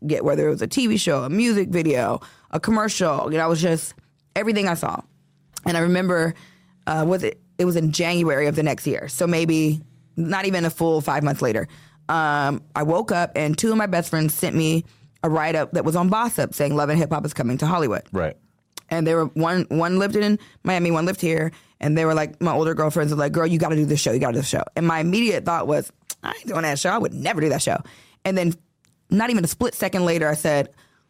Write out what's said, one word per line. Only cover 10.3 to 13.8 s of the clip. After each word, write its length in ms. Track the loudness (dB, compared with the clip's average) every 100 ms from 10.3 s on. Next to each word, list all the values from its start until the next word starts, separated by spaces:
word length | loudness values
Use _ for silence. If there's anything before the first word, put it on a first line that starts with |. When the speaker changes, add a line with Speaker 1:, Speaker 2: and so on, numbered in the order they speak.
| -2 0
Speaker 1:
even 180 | 0
a 60 | -2
full 300 | 0 0 2
five 220 | 0 0
months 200 | 0 0
later. 260 | 0 -2 -4 -12 -20 _ -4
Um, 540 | 0 0 0 0 -4 -6 -4
I 60 |
woke 280 | 0 0 0
up 200 | 0 -2
and 220 | -2 -2 0
two 120 | 0
of 40 |
my 100 | 0